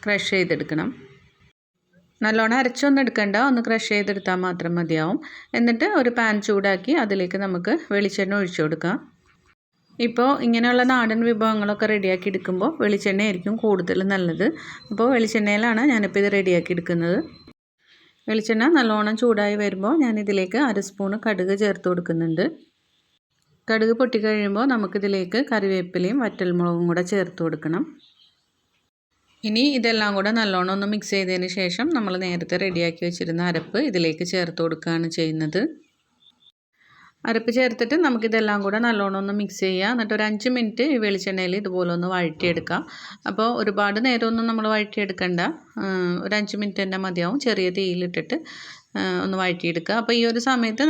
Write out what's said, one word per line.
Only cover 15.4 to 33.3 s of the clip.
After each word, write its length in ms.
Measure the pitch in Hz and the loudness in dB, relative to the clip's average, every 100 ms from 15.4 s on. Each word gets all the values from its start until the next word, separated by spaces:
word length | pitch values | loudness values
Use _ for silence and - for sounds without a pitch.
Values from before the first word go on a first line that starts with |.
| 208 208 233 220 285 | 2 2 2 2 4
ഞാനിപ്പോൾ 280 | 233 202 196 | 4 2 2
ഇത് 60 | 202 196 | 2 2
റെഡിയാക്കി 360 | 185 175 170 175 | 4 2 2 -4
എടുക്കുന്നത്. 420 | 170 170 170 196 330 - - - _ _ _ _ _ _ - | 0 0 2 0 -2 -12 -20 -20 _ _ _ _ _ _ -4
വെളിച്ചെണ്ണ 400 | 220 214 220 254 330 | -2 0 2 4 4
നല്ലോണം 380 | 233 214 208 220 | 4 2 0 2
ചൂടായി 340 | 240 208 208 208 | 2 4 2 2
വരുമ്പോൾ 340 | 202 190 196 320 | -2 0 0 2
ഞാനിതിലേക്ക് 560 | 254 214 202 196 185 220 285 | 2 0 0 0 0 0 2
അര 120 | 202 | 0
സ്പൂൺ 400 | 185 - 196 214 220 | -4 -6 -4 -2 -2
കടുക് 280 | 190 180 196 | 0 0 0
ചേർത്ത് 240 | 208 190 185 | 0 0 0
കൊടുക്കുന്നുണ്ട്. 520 | 180 175 165 165 160 240 - _ _ _ _ _ _ _ _ _ _ - | -2 -2 -2 0 0 -2 -4 _ _ _ _ _ _ _ _ _ _ -2
കടുക് 280 | 220 220 226 | 2 2 2
പൊട്ടിക്കഴിയുമ്പോൾ 680 | 254 233 214 214 208 202 269 | 2 2 0 0 0 0 2
നമുക്കിതിലേക്ക് 680 | 240 196 196 196 196 180 214 285 | 0 0 -2 -2 -2 0 -2 0
കറിവേപ്പിലയും 680 | 220 196 190 180 180 180 269 220 | 0 0 0 -2 -2 0 0 -2
വറ്റൽമുളകും 600 | - 180 175 175 170 175 | -2 -2 0 0 2 2
കൂടെ 140 | 170 180 | 0 0
ചേർത്ത് 280 | 202 175 - | -2 -2 -4
കൊടുക്കണം. 400 | 165 151 156 170 - - _ _ _ _ _ _ _ _ _ _ _ _ _ _ | -4 -4 -4 -4 -4 -8 _ _ _ _ _ _ _ _ _ _ _ _ _ _
ഇനി 180 | 214 220 277 269 | -2 2 4 2
ഇതെല്ലാം 340 | 226 220 208 196 | 2 2 2 2
കൂടെ 140 | 202 226 | 2 2
നല്ലോണം 340 | 214 185 180 | 2 0 0
ഒന്ന് 120 | 196 202 | 0 -2
മിക്സ് 200 | 208 - | -4 -2
ചെയ്തതിന് 320 | 196 185 185 180 180 | -2 0 -2 -2 -2
ശേഷം 280 | 180 175 294 311 | -2 -2 -2 0
നമ്മൾ 160 | 202 185 | -2 -2
നേരത്തെ 320 | 185 175 170 180 | -2 -4 -2 -2
റെഡിയാക്കി 400 | 190 170 170 170 | 0 0 -2 -2
വെച്ചിരുന്ന 380 | 175 175 170 | -6 -4 -4